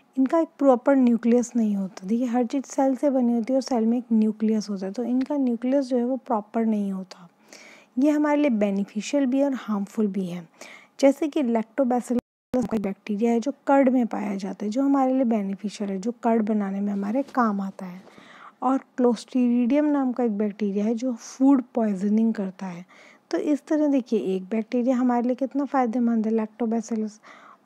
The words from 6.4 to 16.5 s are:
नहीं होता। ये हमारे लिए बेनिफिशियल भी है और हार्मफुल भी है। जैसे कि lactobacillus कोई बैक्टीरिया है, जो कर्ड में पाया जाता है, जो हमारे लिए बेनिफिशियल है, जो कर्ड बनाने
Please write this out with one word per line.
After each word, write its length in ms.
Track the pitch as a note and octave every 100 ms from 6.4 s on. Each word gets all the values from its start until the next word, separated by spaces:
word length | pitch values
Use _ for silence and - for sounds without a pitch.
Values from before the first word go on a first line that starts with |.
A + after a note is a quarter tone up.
| G#3 A3+ A3
नहीं 260 | G#3 G3+
होता। 360 | F#3+ F#3 - F3 _ _ - - - - B3
ये 120 | D4
हमारे 300 | D4+ D4+ D4
लिए 100 | D4
बेनिफिशियल 760 | G#3+ G#3 G3 G3 G#3+ - C#4+ C4+
भी 120 | C4+
है 60 |
और 100 | C#4
हार्मफुल 520 | B3+ - G3+ G3 - G#3+
भी 200 | F#3+ F3+
है। 220 | F3 E3 _ - - - -
जैसे 280 | C#4 C#4 D#4+
कि 140 | D#4+
lactobacillus 1200 | A#3+ A3+ A3 - B3+ B3 - A#3+ - _ _ B3+ -
कोई 120 | A3+
बैक्टीरिया 540 | G3 F#3+ - G3+ A#3
है, 80 | A#3
जो 120 | B3+ C4+ -
कर्ड 220 | C#4 C4
में 180 | B3+ A3+
पाया 300 | G3+ G#3 G3
जाता 280 | F#3+ G3
है, 60 | G#3
जो 120 | A3+
हमारे 320 | C#4 C#4 C4
लिए 100 | C4
बेनिफिशियल 640 | A#3+ A3+ G3 G3 G#3 - G3+
है, 80 | G3
जो 140 | G#3+
कर्ड 300 | A#3 A#3+ A3+
बनाने 380 | G#3+